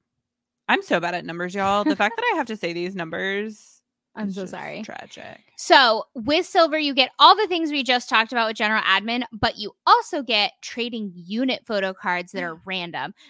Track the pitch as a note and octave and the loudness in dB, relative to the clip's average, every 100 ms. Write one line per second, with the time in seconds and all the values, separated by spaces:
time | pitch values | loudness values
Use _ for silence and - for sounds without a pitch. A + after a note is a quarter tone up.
0 | _ _ _ _ _ _ - B3 G4+ F3 | _ _ _ _ _ _ 0 0 2 0
1 | E3+ F3 - E3+ F3+ G3 G3 G3+ A#3 D4 | 2 -4 -4 -6 -4 0 2 4 2 2
2 | G#3+ A#4 A#4+ F4+ B3 G#3+ F3 E3+ F3 F#3+ | 2 2 0 0 -2 -4 -4 -4 -4 -4
3 | E3 F3 F#3+ G3 A3 G#3 - - _ _ | -6 -2 -2 -2 -4 -8 -18 -20 _ _
4 | _ - G#3 F#3+ F#3 - D3 D3+ G#3+ - | _ -6 -6 -4 -8 -8 -10 -10 -10 -12
5 | - - - - _ - - D#4 B3 A3 | -14 -16 -16 -18 _ -6 0 2 2 0
6 | - C4+ A3 D#4 F4 F4+ E4 D#4 D4 C4 | -6 -10 -2 -2 0 2 2 2 -2 0
7 | B3+ - D4+ F#4 G#4 F4 E4 D4 B3+ B3 | -2 6 6 8 2 0 -2 -2 0 0
8 | - A3+ A3+ B3 A3 A3 G#3+ A3 F#3 F#3+ | 2 0 2 0 -2 0 0 2 4 2
9 | G#3 A#3+ B3 A3 A#3 - G#3 - - A4+ | 2 -2 -4 -2 -2 -2 -10 -2 6 6
10 | - D#4 A#3+ G#3+ G3+ - - B3 A#3+ A3+ | 6 -4 2 2 2 -2 -12 -6 -4 -4
11 | G#3 F3 E3+ A3 C4 A#3+ - G#3 F#3+ F#3+ | -6 -8 -6 -2 0 -2 -2 0 0 -2
12 | G3+ F3 F3+ G3 F3 E3 F#3+ F#3 E3+ D3+ | -2 -2 -2 -6 -6 -6 -6 -6 -4 -6
13 | C#3+ - | -8 -10